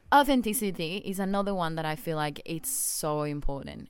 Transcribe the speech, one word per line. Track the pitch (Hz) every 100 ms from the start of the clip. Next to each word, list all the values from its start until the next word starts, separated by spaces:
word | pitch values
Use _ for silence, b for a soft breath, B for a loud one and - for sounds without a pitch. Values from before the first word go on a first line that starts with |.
| -
Authenticity | 277 285 254 220 202 202 180 160 196
is | - 190
another | 190 202 202
one | 190 165 160
that | 156
I | 156
feel | 170 156
like | 151 147
it's | - 165 -
so | - - - 156 151
important. | 147 147 139 139 - -